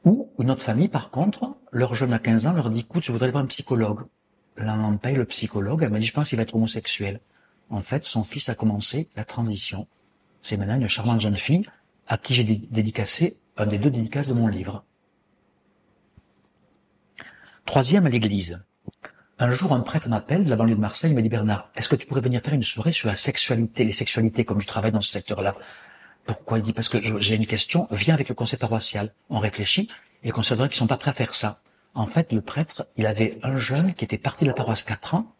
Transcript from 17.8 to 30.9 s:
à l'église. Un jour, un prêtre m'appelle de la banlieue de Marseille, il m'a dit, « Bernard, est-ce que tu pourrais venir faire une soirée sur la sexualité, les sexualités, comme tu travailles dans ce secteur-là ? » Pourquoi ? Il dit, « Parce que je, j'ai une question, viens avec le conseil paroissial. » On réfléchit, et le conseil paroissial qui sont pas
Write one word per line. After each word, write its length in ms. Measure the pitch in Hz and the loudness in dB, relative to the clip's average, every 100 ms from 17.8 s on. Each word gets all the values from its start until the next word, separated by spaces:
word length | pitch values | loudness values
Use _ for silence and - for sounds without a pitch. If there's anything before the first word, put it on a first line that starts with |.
| 127 196 165 | 4 4 6
à 40 | |
l'église. 520 | 120 107 101 85 87 - _ - _ - _ _ - | 4 2 0 -2 -8 -16 _ -20 _ -20 _ _ 0
Un 120 | 123 | 0
jour, 220 | 127 190 | 2 2
un 60 | 127 | 2
prêtre 300 | - 160 117 | 0 -4 0
m'appelle 340 | 110 - 160 | -2 0 0
de 60 | 175 | 2
la 80 | 110 | 4
banlieue 180 | 113 107 | 4 2
de 60 | |
Marseille, 300 | 104 - 165 | 0 0 2
il 40 | 131 | 4
m'a 60 | |
dit, « 80 | 110 | 2
Bernard, 420 | 113 107 101 - - | 2 0 0 -4 -6
est-ce 120 | - | 0
que 80 | 131 | 0
tu 100 | - | 0
pourrais 160 | 135 | -2
venir 200 | 123 123 | 0 0
faire 120 | - | 0
une 100 | 143 | 0
soirée 280 | 110 - 151 | 0 0 0
sur 160 | 165 113 | 0 0
la 80 | 101 | 0
sexualité, 680 | - - - 117 113 - 113 | 0 2 2 2 0 2 0
les 60 | |
sexualités, 520 | 104 113 - 110 120 | 2 0 2 2 2
comme 160 | 113 104 | 0 0
tu 60 | 101 | -2
travailles 260 | 110 107 | -2 0
dans 100 | 107 | 0
ce 80 | 101 | -2
secteur-là ? » 460 | 101 - 101 98 - - - - - - _ - | -4 -6 -2 -2 -4 -16 -20 -20 -20 -20 _ -8
Pourquoi ? 340 | 110 - 113 | -6 0 0
Il 40 | |
dit, « 100 | 104 | 0
Parce 140 | - - | -2 -2
que 140 | 113 | 0
je, 160 | 110 107 | 0 0
j'ai 160 | 101 107 | 2 2
une 120 | 110 | 2
question, 400 | 107 - 170 - | 0 0 0 0
viens 240 | 98 127 | 0 2
avec 160 | 156 131 | 2 0
le 60 | 117 | -2
conseil 240 | 113 113 | -2 -2
paroissial. » 540 | 113 113 - 104 104 _ _ | -2 -2 -2 -4 -6 _ _
On 100 | 110 | -2
réfléchit, 500 | 104 - 101 - 214 - _ _ | -2 -2 0 0 0 -8 _ _
et 40 | 110 | -4
le 60 | |
conseil 240 | 113 107 113 | -2 0 2
paroissial 140 | 135 | 2
qui 60 | - | 2
sont 100 | |
pas 100 | 117 | 0